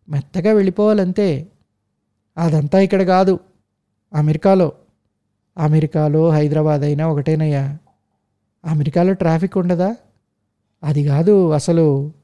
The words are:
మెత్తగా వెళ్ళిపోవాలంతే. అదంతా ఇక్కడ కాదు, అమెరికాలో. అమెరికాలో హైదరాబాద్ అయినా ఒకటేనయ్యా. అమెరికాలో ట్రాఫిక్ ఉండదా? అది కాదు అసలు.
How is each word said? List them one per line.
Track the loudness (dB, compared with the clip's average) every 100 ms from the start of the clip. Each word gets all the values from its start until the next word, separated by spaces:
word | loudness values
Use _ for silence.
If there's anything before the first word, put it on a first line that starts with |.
| -10
మెత్తగా | -8 -6 -4 0
వెళ్ళిపోవాలంతే. | 2 2 0 0 2 0 -2 -2 -2 -8 _ _ _ _ _ _ _ _ -4
అదంతా | -2 0 0 0
ఇక్కడ | 2 0
కాదు, | 2 2 2 0 _ _ _ _ _ _ _
అమెరికాలో. | -2 0 0 2 2 0 -4 _ _ _ _ _ _ _ -4
అమెరికాలో | 0 2 0 -2 0 2 2
హైదరాబాద్ | 2 0 0 0 0
అయినా | -2 -2 -2
ఒకటేనయ్యా. | -2 -2 -2 -2 -2 -4 -8 _ _ _ _ _ _ _ _
అమెరికాలో | -4 -2 -2 0 0
ట్రాఫిక్ | 0 0 0 -2 -2
ఉండదా? | -2 -2 -2 -6 _ _ _ _ _ _ _ _
అది | -4 -2
కాదు | 0 0 2 2 2
అసలు. | 0 0 2 2 0 -4 -12